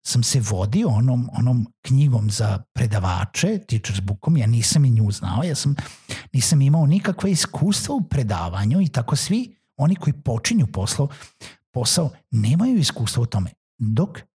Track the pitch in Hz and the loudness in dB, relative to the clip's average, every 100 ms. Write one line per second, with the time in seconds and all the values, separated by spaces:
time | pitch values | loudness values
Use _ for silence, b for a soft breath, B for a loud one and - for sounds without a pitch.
0 | - 123 113 131 101 95 101 160 214 107 | -2 -2 0 0 0 -2 0 0 2 2
1 | 127 123 123 - 120 123 104 _ - 135 | 2 0 -2 -2 2 2 -2 _ 0 2
2 | 143 113 104 101 107 98 - - 117 104 | 4 2 0 0 0 -2 -6 -4 0 0
3 | 92 90 101 - 180 214 - 110 - 98 | 0 0 -2 0 0 0 -2 -4 -2 -4
4 | 101 101 - 160 110 117 110 156 139 110 | -4 -4 0 2 2 2 2 2 4 4
5 | 104 107 98 98 175 139 143 143 B B | 2 0 -2 -2 -2 -2 -2 -4 B B
6 | B B B 131 - 151 135 160 143 190 | B B B -2 2 4 4 4 4 2
7 | 202 180 196 170 - - 180 202 - 277 | 0 -2 0 0 -2 -2 0 0 -2 -4
8 | 175 143 113 90 85 95 104 170 175 127 | -2 -2 -2 -2 -4 -2 0 2 0 -2
9 | 113 147 - 214 247 _ _ - 147 196 | -2 -2 0 -2 -4 _ _ -2 0 0
10 | - - - 113 - 233 131 - 98 - | -2 -2 -4 -4 0 0 0 -2 -4 -2
11 | 143 B B B B B _ 123 120 - | -4 B B B B B _ -4 0 0
12 | 156 B _ 113 107 160 247 233 139 - | -2 B _ -2 2 2 2 2 0 -2
13 | 113 - 117 104 92 - _ _ 110 110 | -4 -2 -2 -2 -6 -10 _ _ -2 0
14 | 196 - - | -2 -6 -20